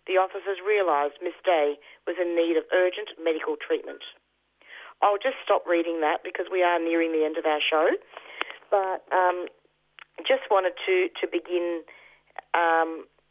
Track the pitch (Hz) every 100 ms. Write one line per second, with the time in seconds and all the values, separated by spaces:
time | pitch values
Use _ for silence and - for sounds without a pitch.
0 | - 185 190 196 185 185 190 208 180 143
1 | 143 - 180 - - 165 147 147 - -
2 | - 175 175 170 170 160 - 180 180 -
3 | 214 - 165 156 156 151 - 156 - -
4 | - - _ _ _ _ - - - -
5 | 202 202 262 254 - 202 - 170 170 165
6 | 151 165 - - 180 185 175 170 165 165
7 | 165 160 156 160 156 151 - 156 175 359
8 | - - - - - - - 202 190 185
9 | - 185 180 180 175 _ _ _ _ -
10 | - - 165 180 - 196 185 180 - 185
11 | 185 - 175 175 165 180 175 170 156 -
12 | - _ _ - - 165 170 165 165 160
13 | - _ _